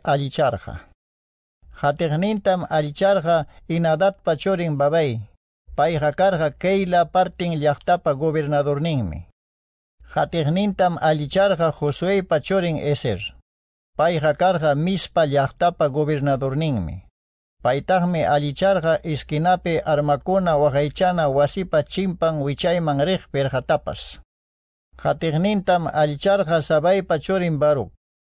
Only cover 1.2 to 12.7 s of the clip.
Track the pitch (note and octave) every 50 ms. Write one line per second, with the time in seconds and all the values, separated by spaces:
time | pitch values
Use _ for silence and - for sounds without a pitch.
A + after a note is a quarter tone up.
1.2 | _ _ _ _ _ _ _ _ _ - - - - C#3+ D3 - E3+ D3+ D3+ D#3
2.2 | F#3 G#3 A3 G3+ - G3+ F#3 F3+ E3 - D#3+ D#3 D3+ D3 D3 - F#3+ G3 G3+ F#3+
3.2 | D3+ E3+ E3+ D#3+ C#3+ - - - - - E3 E3+ E3+ D#3+ D#3 D#3 F#3+ G3 G3 -
4.2 | _ F3+ D#3+ D3 - G3 G3 F3 F3 E3 D3 C#3 C#3+ D3 D#3 E3 D#3 C#3 A#2 A2
5.2 | G#2 - _ _ _ _ _ _ _ - - - C#3+ D#3+ E3+ D3 D3 D3 C#3+ -
6.2 | F#3 G3 F#3+ D#3 D#3+ D3+ - - - F3+ G3 G3 G3 F3+ F3 F3 E3+ D#3 - F#3
7.2 | F#3 F3 - - F3+ F3 E3 D3+ D3 D3+ C#3+ - - - F3+ F3+ - E3 C#3+ C3
8.2 | D#3 D#3+ D3 D#3+ D3 C#3+ D3+ C#3+ C#3 D3 C#3+ C#3 D#3 E3+ D#3 C3 G#2+ E2+ D2+ E2
9.2 | E2+ - _ _ _ _ _ _ _ _ _ _ _ _ _ _ - - - D#3+
10.2 | D3+ - - E3+ D3 C#3+ D#3+ F#3+ G#3 G#3 F#3+ - F#3 F3+ E3+ - - D#3+ D#3 D3+
11.2 | D3 C#3+ - F#3+ G3 G3+ F#3 D#3 E3+ D#3+ - - D#3 D3 C#3 - E3+ F3+ G3+ G3
12.2 | F#3 - E3 D3+ - - G3 G3 F3 E3+